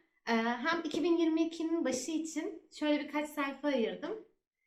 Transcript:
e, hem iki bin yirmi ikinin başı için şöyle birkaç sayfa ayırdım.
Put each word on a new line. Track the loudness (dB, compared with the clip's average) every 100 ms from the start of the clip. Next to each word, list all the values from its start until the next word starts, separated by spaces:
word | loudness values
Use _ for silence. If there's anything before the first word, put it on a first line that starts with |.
| _ _ 0
e, | 2
hem | 2 0 0 0
iki | 0 0
bin | 2 4
yirmi | 4 4
ikinin | 2 0 -2 0 0
başı | -2 -2
için | -4 -4 -4 -6 -8 -14
şöyle | -4 0 2
birkaç | 0 -4 -4
sayfa | -4 -6 -2 0
ayırdım. | 2 0 -2 -8 -8 -12 _ _ _